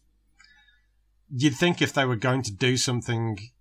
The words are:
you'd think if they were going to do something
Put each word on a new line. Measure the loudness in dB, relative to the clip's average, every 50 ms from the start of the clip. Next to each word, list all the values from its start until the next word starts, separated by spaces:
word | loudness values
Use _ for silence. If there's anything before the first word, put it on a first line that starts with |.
| _ _ _ _ _ _ _ _ -20 _ _ _ _ _ _ _ _ _ _ _ _ _ _ _ _ -10 -4
you'd | 2 2 2 2
think | 4 2 2 4 2
if | 0 0 2
they | 0 2
were | 2 0
going | 0 0 0 0 0 -2
to | -4
do | -4 0 0 0 2 2
something | 0 0 -2 -2 -2 -2 -4 -2 -2 -4 -6 -8 -10 -18 _ _